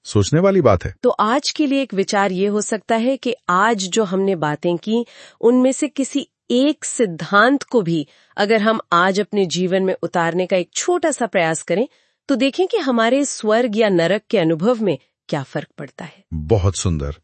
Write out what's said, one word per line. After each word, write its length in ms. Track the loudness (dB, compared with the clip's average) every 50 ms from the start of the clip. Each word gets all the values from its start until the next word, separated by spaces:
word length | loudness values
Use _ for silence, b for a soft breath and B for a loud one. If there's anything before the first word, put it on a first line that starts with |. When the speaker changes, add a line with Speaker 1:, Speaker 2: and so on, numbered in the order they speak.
| -10
Speaker 1:
सोचने 360 | -2 0 0 0 2 2 2
वाली 200 | 4 4 4 4
बात 240 | 4 4 4 2 0
है। 100 | -6 -6 _
Speaker 2:
तो 80 | -2 0
आज 400 | 0 0 0 0 0 0 -2 -4
के 160 | -4 -2 -2
लिए 160 | 0 0 -2
एक 120 | -2 -2 -2
विचार 380 | -4 -2 0 0 0 0 0
ये 140 | 0 0 -2
हो 140 | 0 -2 -2
सकता 360 | -4 -4 -6 -6 -2 -2 -2
है 200 | 0 0 0 -2
कि 180 | -2 -4 -6 -6 -4 _ 0
आज 300 | 2 2 2 2 0 0
जो 260 | -2 -2 -2 0 0
हमने 320 | 0 0 0 0 0 0
बातें 400 | 0 -2 -2 -2 -2 -2 -2 -2
की, 300 | -2 -2 -2 -2 -2 -2 B B B B B B B
उनमें 320 | 2 4 4 4 4 2
से 160 | 0 0 -4 -4
किसी 400 | -4 -4 -6 -4 -4 -6 -8 -8 _ _ _ -2
एक 340 | 0 2 2 2 0 -2 -8
सिद्धांत 800 | -6 -4 -2 -2 -2 -4 -6 -6 0 2 4 4 4 4 0
को 200 | 0 0 0 0
भी 240 | 0 0 0 -2 -4 b b b b b b
अगर 260 | -2 0 2 2 2
हम 180 | 2 0 0 -2 -2 _
आज 280 | 2 2 4 2 2 0
अपने 260 | -2 -2 0 0 0
जीवन 360 | 0 0 -2 -2 0 0 0
में 140 | 0 0 -2 -4
उतारने 440 | -4 -4 -2 -2 0 0 0 -2 -2
का 100 | 0 0
एक 140 | -2 -2 -2 -8
छोटा 360 | -6 -2 -2 -2 0 0 -2
सा 160 | -2 -2 -4
प्रयास 360 | -2 0 0 0 0 -2 -4
करें, 260 | -4 -2 -2 -2 -2 -4 _ _ _ _ _ _ _ -2
तो 60 | 0
देखें 320 | 0 0 0 0 0 -2
कि 100 | 0 -2
हमारे 480 | -2 0 0 0 2 2 2 2 0 0
स्वर्ग 520 | -2 -6 -4 -2 0 2 2 2 0 0
या 120 | 0 2 2
नरक 340 | 2 2 2 2 0 -2 -2 -2
के 80 | 0 0
अनुभव 440 | 2 2 0 0 0 0 0 0
में 160 | 0 -2 -2 -4 _ _ _ _ _ -8
क्या 140 | -6 -6
फर्क 260 | -6 -8 -10 -10 -12 -12 _ -16
पड़ता 260 | -16 -16 _ -16 -18
है। 200 | -18 -18 _ _ _ -10
Speaker 1:
बहुत 420 | -8 -2 0 0 2 2 0 -2
सुंदर। 380 | -2 -2 -2 -2 -2 -4 -8 -10 -12